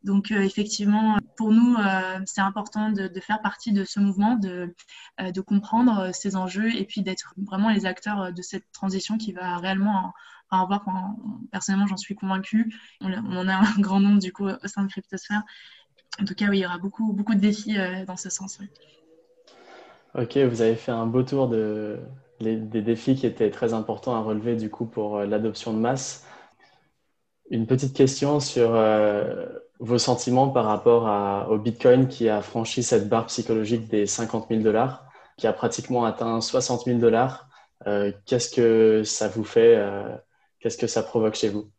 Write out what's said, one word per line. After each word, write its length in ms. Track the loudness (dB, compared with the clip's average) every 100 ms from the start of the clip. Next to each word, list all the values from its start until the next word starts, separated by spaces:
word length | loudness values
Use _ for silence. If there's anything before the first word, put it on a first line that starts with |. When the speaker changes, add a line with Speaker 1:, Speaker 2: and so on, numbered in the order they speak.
Speaker 1:
Donc, 280 | 2 0 2
euh, 100 | 0
effectivement, 760 | 0 0 -4 -2 2 2 2 2 -2 -4
pour 140 | 4
nous, 240 | 6 6 4
euh, 440 | 4 2 0 -6 -6
c'est 160 | -2
important 480 | -2 -2 -6 -4 -2
de, 180 | -2 -4
de 120 | -8
faire 220 | -4 -2
partie 300 | -2 -6 -2
de 120 | 0 0
ce 140 | 0
mouvement, 360 | 0 2 2 2
de, 380 | -2 -4 -8 -12 -20 -20 -20 -10
euh, 100 | -8
de 100 | -6
comprendre, 580 | 0 -2 0 2 2 2
euh, 100 | -2
ces 220 | -4 -4 -4
enjeux 400 | -4 -4 -4 -2
et 100 | -6
puis 160 | -6
d'être 320 | -6 -6 -10 -12
vraiment 320 | -8 0 2
les 160 | 2 0
acteurs, 360 | -6 -6 -6
euh, 100 | -6
de 100 | -8
cette 240 | -10 -12 _
transition 440 | -8 -4 -4 -4 -6
qui 140 | -6
va 240 | -8 -6 -6
réellement 560 | -4 0 0 0 -2 -10 -20 -20 _
en, 60 | 0
en 60 |
avoir. 200 | 0 -2 -2
Enfin, 300 | -6 -6 -8 -10 -12 -10
personnellement, 360 | -8 -2 0 0
j'en 100 | -2
suis 180 | -8 -8
convaincue. 580 | -4 -4 -2 -2 -2 -6 -20 _
On, 100 | -6
on 260 | -6 -6 -4
en 100 | 0
a 80 | 4
un 80 |
<laughs> 160 | 4 4
grand 200 | 2 4
nombre, 200 | 6 4
du 140 | 2
coup, 140 | -4 -4
au 200 | -4 -8
sein 160 | -6
de 80 | -6
Cryptosphère. 520 | -6 -12 -14 -6 -6 -6 -18 -20 -20 _ _ _ -6
En 60 | -6
tout 100 | -2
cas, 120 | 0
oui, 100 | 0
il 20 |
y 40 | -2
aura 120 | -6
beaucoup, 360 | -8 -4 -4
beaucoup 200 | -4 0
de 60 | 2
défis, 380 | 2 0 -4 -4
euh, 280 | -4 -6 -10
dans 120 | -12
ce 120 | -10
sens, 300 | -10 -10 -14
oui. 80 | -18 _ _ _ _ _ _ _ _ -20 -20 -20 -20 -20 _ -6
Speaker 2:
Ok, 220 | -2 2
vous 240 | 2 4
avez 140 | 2 2
fait 160 | -2
un 160 | -4 0
beau 160 | 0
tour 240 | 0 0 0
de, 500 | 0 -2 -4 -6 -10 -14 -20 _ _
les, 160 | -4 -4
des 280 | -4 -4
défis 320 | 0 -2 0 0
qui 100 | 0
étaient 240 | 0 -2
très 240 | 0 -2
importants 420 | -2 -4 -6 -4 -4
à 40 |
relever, 360 | -2 -4 -2 -4
du 140 | -4
coup, 160 | -6 -8
pour, 320 | -6 -4 -4
euh, 80 | -2
l'adoption 480 | -2 -2 -4 -4
de 60 | -2
masse. 480 | 0 -2 -6 -14 -20 -20 -20 _ _ _ _ _ _ _ _ _ _
Une 160 | -4 0
petite 300 | 0 0 4
question 440 | 4 4 0 0
sur, 360 | 0 2 4 4
euh, 720 | 4 4 2 2 -2 -6 -10 -14 -20 _
vos 180 | 0 0
sentiments 520 | 2 0 2 2 4
par 160 | 2 2
rapport 420 | 2 6 6 4
à, 420 | 0 0 -2 0
au 80 | 0
Bitcoin 500 | -2 2 6 6 4
qui 220 | 2 0
a 140 | 0
franchi 400 | -2 -6 -4 -4
cette 260 | 2 2 2
barre 160 | 0 0
psychologique 640 | -6 -2 -2 0 -2 0
des 160 | 0 0
cinquante 460 | -2 -4 -6 -2
mille 100 | 2
dollars, 460 | 2 2 0 -4 -18 -20 -20 -4
qui 120 | -2
a 40 |
pratiquement 540 | 0 -2 -4 -2 0 0
atteint 360 | 0 -2 -2
soixante 440 | 0 -2 0 -2 0
mille 140 | 4
dollars. 500 | 4 4 2 -2 -18 -20 _ _ -4
Euh, 240 | 0 -2 -4 -2
qu'est-ce 240 | -2 0 2
que 460 | 4 6 6 4
ça 240 | 0 -2 -4
vous 140 | -4
fait, 320 | 0 6 8 6
euh, 380 | 4 -6 -10 -12 _ _ _ _
qu'est-ce 180 | -8 -4
que 100 | -2
ça 140 | -2
provoque 320 | -2 0 0
chez 160 | 0 -2
vous ? 220 | -2 -10